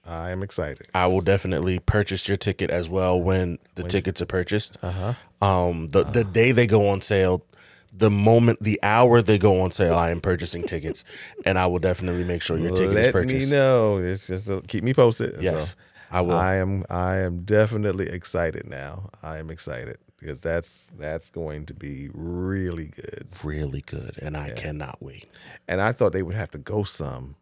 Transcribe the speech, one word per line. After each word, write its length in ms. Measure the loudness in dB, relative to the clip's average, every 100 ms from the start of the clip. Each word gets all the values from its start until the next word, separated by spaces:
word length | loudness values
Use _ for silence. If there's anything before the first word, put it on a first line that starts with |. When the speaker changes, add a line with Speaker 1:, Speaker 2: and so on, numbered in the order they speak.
| -10
Speaker 1:
I 260 | -10 -6
am 100 | -6
excited. 460 | -6 -6 -6 -8 -6 2
Speaker 2:
I 100 | 2
will 160 | 4
definitely 560 | 4 2 2 -2 0 0
purchase 480 | 0 0 0 -4 -2
your 100 | -2
ticket 340 | -2 -2 -2
as 180 | -2 -2
well 320 | 0 2 2
when 380 | 4 2 0 -4 _ -10
the 80 |
Speaker 1:
When 80 | -2
Speaker 2:
tickets 300 | -2 -2 -4
are 20 | -4
purchased. 520 | -2 0 -2 -4 -10
Speaker 1:
Uh-huh. 320 | -8 -4 -6 -6 -12 _ 2
Speaker 2:
Um, 420 | 4 2 -2 0
the, 140 | 0
the 180 | 2 0
Speaker 1:
Uh-huh. 100 | 2
Speaker 2:
day 200 | 4 4
they 140 | 6 6
go 240 | 6 4
on 120 | 2
sale, 440 | 0 2 4 2 _ _ -20 _ _
the 160 | 2 4
moment, 500 | 6 6 8 6 4
the 180 | 0 0
hour 400 | 4 6 8 6
they 160 | 6 6
go 240 | 6 4
on 100 | 2
sale, 220 | 2 2 4
I 140 | 2
am 100 | 0
purchasing 420 | 0 -2 -2 -6
tickets, 400 | -6 -6 -6 -8 -12 -18
Speaker 1:
<laughs> 220 | -18 -6 0
Speaker 2:
and 140 | 2
I 80 | 2
will 120 | 2
definitely 440 | 0 0 -2 -4
make 180 | -4 -4
sure 160 | -2 -2
your 140 | 0
ticket 260 | 0 2 4
is 80 | 4
Speaker 1:
Let 0 |
me 60 | 2 0
Speaker 2:
purchased. 180 | 0 2
Speaker 1:
know. 460 | 2 4 4 4 2
It's 280 | -2 -4 -6
just 200 | -6 -4
a, 120 | -6
keep 220 | -4 -4
me 100 | 0
posted. 420 | 6 4 4 -4 -2
And 20 |
so 60 |
Speaker 2:
Yes, 320 | -2 0 -4 -8 _ -20 -4
I 100 | 0
will. 140 | 2 2
Speaker 1:
I 200 | 2 0
am, 300 | 0 -2 -4
I 280 | -2 -2 -2
am 260 | -2 -4
definitely 680 | 2 4 4 2 -2 -2 -4
excited 580 | -6 -6 -2 -2 -4 -12
now. 420 | -12 -12 -12 -14 -16
I 160 | -12 -12
am 120 | -12
excited 460 | -12 -10 -10 -12 -16 _ _
because 240 | -14 -8
that's, 480 | -4 -4 -4 -16 -18 -12
that's 320 | -8 -8 -10
going 360 | -10 -10 -10 -12
to 60 | -14
be 340 | -12 -12 -12
really 720 | -10 -8 -4 -2 -2 -4 -6 -10
good. 400 | -14 -14 -14 -16 -10
Speaker 2:
Really 380 | -6 -4 -4 -6
good, 360 | -8 -12 -12 -12
and 140 | -10 -10
I 120 | -10
Speaker 1:
Yeah. 60 | -10
Speaker 2:
cannot 460 | -8 -8 -10 -14
wait. 240 | -18 -18 -20 -20 -20 -20 -6
Speaker 1:
And 140 | 0
I 100 | 0
thought 220 | 2 0
they 100 | 0
would 120 | -4 -6
have 160 | -8
to 60 | -10
go 260 | -6 -4
some 520 | -4 -6 -8 -10 -14 -18